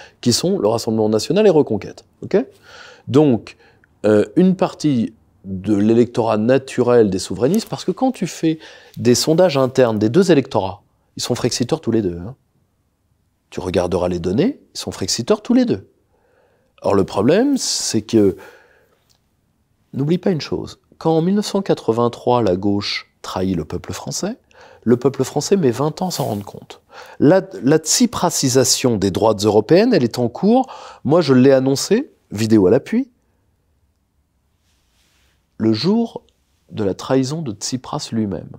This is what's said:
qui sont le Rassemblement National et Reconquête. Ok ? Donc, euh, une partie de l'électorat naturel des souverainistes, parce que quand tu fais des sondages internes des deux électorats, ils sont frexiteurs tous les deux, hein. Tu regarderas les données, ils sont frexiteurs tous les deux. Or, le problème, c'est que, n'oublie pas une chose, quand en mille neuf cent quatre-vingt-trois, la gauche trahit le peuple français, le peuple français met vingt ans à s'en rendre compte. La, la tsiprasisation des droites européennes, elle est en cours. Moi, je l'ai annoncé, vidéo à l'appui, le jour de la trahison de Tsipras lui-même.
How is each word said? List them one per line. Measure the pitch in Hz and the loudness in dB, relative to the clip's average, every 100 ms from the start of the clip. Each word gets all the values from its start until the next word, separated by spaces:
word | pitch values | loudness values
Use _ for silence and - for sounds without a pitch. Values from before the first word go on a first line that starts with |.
| - _ | -20 _
qui | 127 | -2
sont | 113 - 196 | 0 0 0
le | 101 | 0
Rassemblement | 113 117 110 107 | 0 -2 0 0
National | 107 - 180 214 | 0 0 2 4
et | |
Reconquête. | 160 139 104 - - _ _ | 4 2 -2 -6 -16 _ _
Ok ? | - 196 269 _ _ - - - - | -4 -2 -2 _ _ -20 -20 -20 0
Donc, | 123 151 113 - - _ _ _ _ | 2 4 2 -4 -20 _ _ _ _
euh, | 104 107 - - | 2 2 2 2
une | 185 180 | 2 2
partie | 175 - 151 127 107 - _ _ 95 | -2 -2 -2 0 -2 -6 _ _ -12
de | 95 95 | -10 -2
l'électorat | 101 107 117 117 - 113 107 | 0 2 4 2 0 -2 0
naturel | 110 135 135 - 120 123 107 | 2 0 0 -2 2 4 4
des | 92 | 0
souverainistes, | - 92 123 208 - | -6 -4 0 0 -4
parce | 143 - | -8 -8
que | |
quand | 180 262 | -2 -4
tu | 247 170 | -2 -8
fais | - 165 160 - - - - | -4 -4 -4 -8 -20 -20 -4
des | 110 | 0
sondages | 120 - 165 180 139 | 2 2 2 2 2
internes | 131 127 123 110 | 0 2 2 2
des | 107 | 0
deux | 135 190 | 2 4
électorats, | 156 - 110 95 98 _ _ _ - | 2 2 -4 -4 -8 _ _ _ -12
ils | |
sont | - | -6
frexiteurs | 123 123 - 123 151 | -4 -2 -4 -4 -4
tous | - | -2
les | 110 | -2
deux, | 98 85 | -2 -6
hein. | 90 131 _ _ _ _ _ _ _ _ _ _ _ | -12 -16 _ _ _ _ _ _ _ _ _ _ _
Tu | - | -10
regarderas | 90 92 87 92 90 | -2 0 0 0 -2
les | 87 | -2
données, | 87 104 208 294 _ | -2 0 0 -2 _
ils | - | -12
sont | - | -12
frexiteurs | - 95 - 120 214 | -8 -6 -6 -2 -2
tous | - | 2
les | 247 | 0
deux. | 247 104 - _ _ _ _ _ _ _ _ _ | 2 -2 -8 _ _ _ _ _ _ _ _ _
Or, | - | 0
le | 98 | 2
problème, | 95 - 110 180 277 269 | 0 0 2 2 2 -2
c'est | - - - 113 | -4 -6 -4 -6
que, | 104 113 101 90 - _ _ _ _ _ _ _ _ _ _ _ _ _ _ | 0 2 2 0 -12 _ _ _ _ _ _ _ _ _ _ _ _ _ _
n'oublie | - 143 175 | -6 -2 -2
pas | - | -2
une | 80 | -4
chose, | - - - - _ _ | -4 -8 -8 -16 _ _
quand | 160 160 | 0 2
en | |
mille | 170 202 | 2 0
neuf | 208 | -2
cent | 196 | -4
quatre-vingt-trois, | 190 160 - 113 120 - - 123 | -2 -2 0 0 0 -2 0 2
la | 107 90 | 2 0
gauche | 101 101 101 - - _ | 0 -2 -2 -8 -12 _
trahit | - 95 95 90 | -12 -6 -2 -4
le | |
peuple | 80 87 - | -4 -10 -10
français, | 92 - - 185 254 _ _ - - - | -12 -10 -8 -8 -10 _ _ -20 -8 0
le | 120 | 2
peuple | 139 - | 0 -2
français | 131 - - 196 | -4 -4 -2 0
met | 143 | 0
vingt | 110 151 151 | 0 -4 -4
ans | 185 | -6
à | |
s'en | - 131 | -4 -4
rendre | 104 | -6
compte. | 104 - - - _ - - - | -8 -18 -20 -20 _ -20 -20 0
La, | 127 185 190 95 | 4 4 0 -4
la | 113 156 | 0 0
tsiprasisation | 156 - 240 - 175 - 139 127 123 - 131 110 | 0 0 0 0 -4 -2 0 2 2 0 0 0
des | 98 | -2
droites | 87 107 104 | 0 0 2
européennes, | 107 104 104 165 233 | 2 2 4 2 4
elle | 202 | 2
est | 120 - | 0 -2
en | 120 | -4
cours. | - 190 240 254 - - - | -2 0 2 0 -10 -20 -10
Moi, | 117 165 | 0 0
je | 147 | 4
l'ai | 131 131 | 6 6
annoncé, | 135 131 135 - 214 302 _ _ | 6 2 -2 0 -2 -2 _ _
vidéo | 98 110 110 92 | -6 2 4 6
à | |
l'appui, | 104 - 226 269 _ _ _ _ _ _ _ _ _ _ _ _ _ _ _ _ _ _ _ _ _ _ _ _ _ | 4 2 -4 -4 _ _ _ _ _ _ _ _ _ _ _ _ _ _ _ _ _ _ _ _ _ _ _ _ _
le | 110 | 0
jour | 110 156 220 233 - - _ _ _ _ | 0 0 0 -2 -8 -18 _ _ _ _
de | - | -6
la | 101 | -4
trahison | 92 - 135 131 156 | -4 -2 0 0 -6
de | 147 | -8
Tsipras | 101 - 127 - 147 - | -10 -8 -8 -8 -10 -6
lui-même. | 117 107 87 - | -4 -4 -6 -10